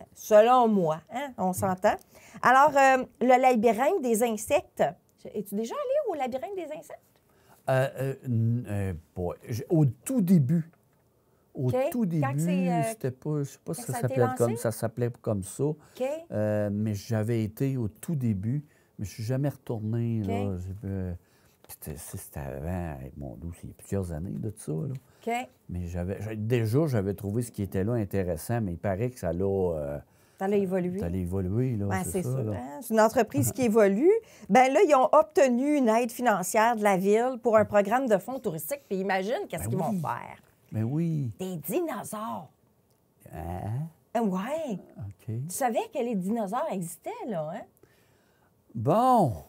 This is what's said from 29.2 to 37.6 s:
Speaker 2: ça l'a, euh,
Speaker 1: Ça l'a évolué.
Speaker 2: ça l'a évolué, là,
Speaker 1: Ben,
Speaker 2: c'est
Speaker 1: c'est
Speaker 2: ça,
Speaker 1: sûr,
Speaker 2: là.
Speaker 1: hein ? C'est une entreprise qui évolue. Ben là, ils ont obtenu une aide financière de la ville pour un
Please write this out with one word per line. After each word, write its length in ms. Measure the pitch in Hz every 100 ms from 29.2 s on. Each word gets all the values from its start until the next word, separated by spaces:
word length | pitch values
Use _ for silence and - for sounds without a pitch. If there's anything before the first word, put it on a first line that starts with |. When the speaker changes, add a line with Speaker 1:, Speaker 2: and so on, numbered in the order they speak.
Speaker 2:
ça 120 | 87
l'a, 120 | 82
euh, 540 | 98 98 90 80 71 71 - _ _ -
Speaker 1:
Ça 80 | 190
l'a 80 | 208
évolué. 420 | 196 185 180 185
Speaker 2:
ça 100 | 85
l'a 80 | 92
évolué, 580 | 87 95 92 107 131 113
là, 100 | 101
Speaker 1:
Ben, 160 | -
Speaker 2:
c'est 80 | 175
Speaker 1:
c'est 120 | 190
Speaker 2:
ça, 60 | 170
Speaker 1:
sûr, 120 | 131
Speaker 2:
là. 140 | 110 107
Speaker 1:
hein ? 240 | 247 285
C'est 120 | 254
une 60 | 220
entreprise 520 | 220 240 220 277 -
qui 100 | - 247
évolue. 440 | 220 202 196 330 453 - - -
Ben 240 | 220 262
là, 80 | 277 381
ils 60 | 277
ont 120 | 254
obtenu 640 | 294 311 - 269 240 285 302
une 120 | 247
aide 220 | 220 247
financière 640 | - 247 196 180 220 220
de 80 | 226
la 140 | 208 185
ville 420 | 196 208 247 254
pour 120 | 247
un 80 | 214